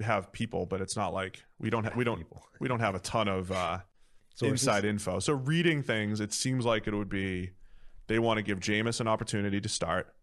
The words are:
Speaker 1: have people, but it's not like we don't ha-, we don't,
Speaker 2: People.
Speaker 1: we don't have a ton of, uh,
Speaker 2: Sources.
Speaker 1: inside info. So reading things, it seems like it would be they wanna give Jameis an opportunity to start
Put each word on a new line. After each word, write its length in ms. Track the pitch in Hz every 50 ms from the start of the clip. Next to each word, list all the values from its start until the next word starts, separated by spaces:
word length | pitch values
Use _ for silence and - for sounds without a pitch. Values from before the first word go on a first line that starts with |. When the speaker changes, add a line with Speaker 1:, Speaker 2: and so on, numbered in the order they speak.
Speaker 1:
have 300 | 107 113 107 98 92 -
people, 340 | - - 117 113 - 92 92
but 160 | 87 95 95
it's 140 | 95 - -
not 180 | 110 101 87 90
like 300 | 95 95 95 - - - - - -
we 100 | - 110
don't 140 | 113 113 107
ha-, 80 | 110 -
we 80 | 120 123
don't, 140 | 120 107
Speaker 2:
People. 260 | 85 82 - - - - - - -
Speaker 1:
we 80 | 139
don't 120 | 131 127 117
have 160 | 117 101 95
a 40 | 92
ton 280 | - - - 113 107
of, 240 | 101 95 92 90 90
uh, 280 | 95 92 90 82 87 92 95 - _ - - - - - _ - -
Speaker 2:
Sources. 280 | - 123 139 131 123 131
Speaker 1:
inside 220 | 127 107 101 98
info. 340 | 104 104 104 - 92 90 95
So 140 | - 160 147
reading 500 | 131 127 139 160 170 170 175 160 143 131
things, 360 | - 113 107 104 104 107 107
it 140 | 104 101 -
seems 320 | - - 131 131 127 113
like 220 | 117 113 107 107
it 80 | 110 104
would 140 | 104 104 95
be 420 | 101 98 95 95 92 90 92 92 - - - - - - - - - - -
they 100 | - 110 113
wanna 220 | 113 113 113 107
give 180 | 104 104 101 92
Jameis 400 | 87 107 104 107 110 117 117 -
an 80 | 120
opportunity 540 | 110 110 104 113 - - 104 101 101 98 101
to 80 | 92 107
start 440 | - - 85 85 85 90 - - - -